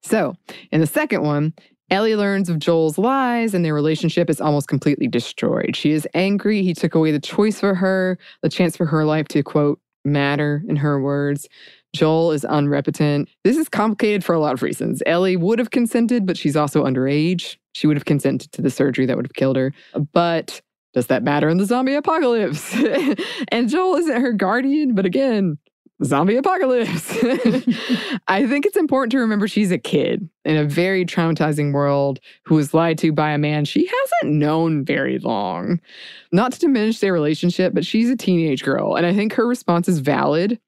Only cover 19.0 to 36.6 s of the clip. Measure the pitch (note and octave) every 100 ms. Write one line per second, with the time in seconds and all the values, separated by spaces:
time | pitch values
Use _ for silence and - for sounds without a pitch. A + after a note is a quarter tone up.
19 | C3 C3 B2 - C3+ C3 C3 C#3+ - -
20 | D3 - E3+ E3 - - _ _ _ -
21 | A#2+ C3 A#2+ C#3+ D3+ E3+ G3 A#3+ C4 C#4+
22 | C#4+ D#4+ C#4 A#3 F#3+ D3+ - A3+ B3 -
23 | C#4+ A3 F4+ - C4+ A#3 A#3+ D4+ F#4 D#4+
24 | E4+ B3 C4 A3 F#3 A3+ C4 C#4+ D4 G#3+
25 | F#3+ A3 C4+ A3 F#3+ D3 _ _ _ _
26 | C#3 C#3 F3 A3+ C#4 F#4 C4+ B3+ A#3 E3
27 | - A3+ A#3+ C#4 A#3+ B3 B3+ A3+ - A3+
28 | - C#4 - F#3+ B3+ C#4+ E4+ G#4 D#4 C4
29 | B3+ C4 A3+ G#3 G3+ G#3 G#3 F3 - D3+
30 | - - D#3+ _ - D#3 D3 C#3+ F3 F#3+
31 | F3+ - E3 D#3+ D#3 D3 D3 C#3+ C#3+ C#3+
32 | C#3 C3 - - - D#3 C#3 D#3+ E3 D#3+
33 | E3 D3+ D3+ D3 D3 D3+ D3+ - F4+ B4
34 | C5+ E5+ - D3+ D3 D#3 E3 D#3 C3 C#3+
35 | C3 B2+ B2+ A2+ G2 F2 F2+ E3+ _ -
36 | - - - F3 B3 B3+